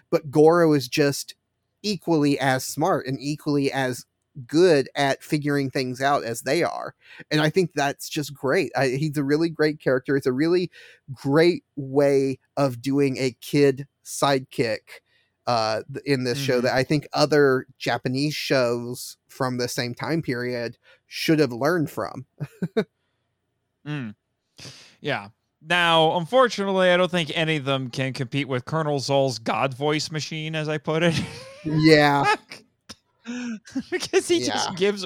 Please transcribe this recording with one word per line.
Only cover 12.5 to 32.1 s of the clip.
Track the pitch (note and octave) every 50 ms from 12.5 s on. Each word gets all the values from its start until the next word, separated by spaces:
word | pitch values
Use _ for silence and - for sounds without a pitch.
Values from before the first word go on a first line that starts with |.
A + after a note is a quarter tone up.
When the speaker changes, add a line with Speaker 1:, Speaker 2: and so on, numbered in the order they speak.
| -
Speaker 1:
of | C#3+ C#3+ C3+ A#2+ A#2
doing | - C#3 C3+ C#3+ C#3+ C3+ B2+
a | - C3+ C3 A#2+ _
kid | - - - C#3+ C#3+ C#3 C3+ C3+ C#3+ _ _ _ _
sidekick, | - - - D3+ C#3+ C#3+ C3 C3 _ - - A#2+ A2+ G#2+ - _ - - - _ _ _ _ _ _ _ _ -
uh, | A#2+ A#2+ A2+ A2 A2 A2 A2 - -
th-, | C3+ - -
in | C#3+ C#3 B2+ B2+
this | B2 A#2+
show | C#3 C#3 C3 B2+
Speaker 2:
Mm-hmm. | B2 A#2+
Speaker 1:
that | A#2+ A#2
I | C3 C3
think | - D#3 C#3+ - - -
other | C#3 D3+ C3 D3+ D3 C#3+ C3+ C3 C3 - _ -
Japanese | - - C3+ A#2+ A#2+ - C3 B2+ C3+ D3 D#3 C#3
shows | - - - D3 C3 B2 A#2+ A#2+ A#2+ A#2+ A#2+ B2 - - - - _ _
from | _ - - C3+ B2+ B2
the | B2 A#2+
same | A#2+ - - A#2+ A#2+ A#2+
time | - A2+ B2 D#3+ E3+
period | - D3 B2 A#2+ B2 B2 B2 A#2+ A#2 A#2 A#2+ _ _ _ - _ _
should | _ - - - E3 D#3+ D3+
have | D3 B2
learned | A#2+ A2+ C3+ D#3 F3+ E3+ C#3+ -
from. | - - F#2+ - - - C3 _ _ - D3 - _ - F3+ - -
<laughs> | A3 - _ _ _ _ _ _ _ _ _ _ _ _ _ _ _ _ _ _ _ -
Speaker 2:
Mm. | D3 D3+ C#3+ A#2+ G#2+ G#2 _ _ _ _ _ _ _ _ - - C3+ - - - - _ _
Yeah. | - - B2+ G#2+ G2+ G2+ _ _ _ _ _ _
Now, | D3+ D#3 F3 F3 F3 E3+ E3 E3 D#3 D#3+ C#3
unfortunately, | F3 E3 - A#3+ C4 B3+ A3 - G3 G3 G3 F#3+ F#3+ F#3 F3+
I | F3+
don't | F3+ F#3 E3
think | F3 F3 D#3 C#3+ -
any | E3+ D#3+ D#3 D#3+
of | D3 C3
them | C#3 C3+ C3+ C3 A#2+
can | - C#3 C3 C3 B2
compete | - C3+ - - C#3 C#3+
with | B2+ C3 B2 -
Colonel | - D#3 D#3+ D#3 D3 D3 C#3
Zoll's | A#2+ C3+ C#3 C#3 C3+ C3+ A2+ A2
God | A2+ - - A2 C3 C#3 B2+
voice | B2 D3 D3+ D3+ D3+ - -
machine, | D#3 D3+ - - D#3+ D#3 D#3 D#3+ D#3+
as | D#3 D3+ D#3
I | D3+
put | D3+ - D#3+ D#3 D#3+ E3+
it. | E3+ D#3 - -
<laughs> | - - - - - - - -
Speaker 1:
Yeah. | D#3 D3+ D#3 D#3 D#3+ D#3 D3 D3 C#3+